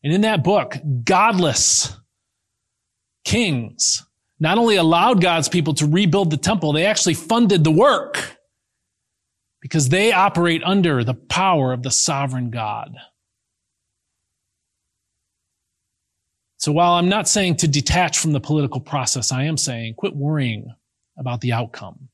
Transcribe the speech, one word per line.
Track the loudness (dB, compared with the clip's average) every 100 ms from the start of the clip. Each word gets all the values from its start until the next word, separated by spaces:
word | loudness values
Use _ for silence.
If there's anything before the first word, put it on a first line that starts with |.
And | 0
in | 0
that | 2 2
book, | 2 2 0 -8 -4 -4
godless | 2 4 4 4 0 2 0 0 -2 -10 _ _ _ _ _ _ _ _ _ _ _ _
kings | -2 0 0 -2 -6 -6 -4 -4 -8 _ _ _
not | 0 2
only | 4 4
allowed | 4 4 4 4
God's | 2 0 0
people | -2 -2
to | -2 0
rebuild | 2 2 2 0
the | -2
temple, | -2 -2 0
they | 0
actually | 0 0 -2
funded | -2 0 2 4 4
the | 4
work | 6 4 4 -2 -10 -10 -16 _ _ _ _ _ _ _ _ _ _ _ _
because | -4 -2 2
they | 2 2
operate | 4 2 2 0 0
under | 0 2 2 2
the | -2
power | -4 _ -2 2 2 0
of | -2
the | -4
sovereign | -2 -2 -2 -4 -4 -6
God. | -6 -6 -8 -10 -18 -20 _ _ _ _ _ _ _ _ _ _ _ _ _ _ _ _ _ _ _ _ _ _ _ _ _ _ _ _ _ _ _ _ _ _ _
So | -2
while | 2 4
I'm | 4 2
not | 0 0
saying | 0 0 0
to | 0
detach | 0 0 0 0 -2
from | -2
the | -4
political | -2 -2 -2 -6
process, | -6 -6 -4 -4 -4
I | -4
am | -4 -4
saying | -6 -8 -10
quit | -8 -8
worrying | -6 -4 -2 -4 -6 -12 -20 _ _ _ -12
about | -10 -6
the | -4
outcome. | -4 -6 -12 -18 -20 -20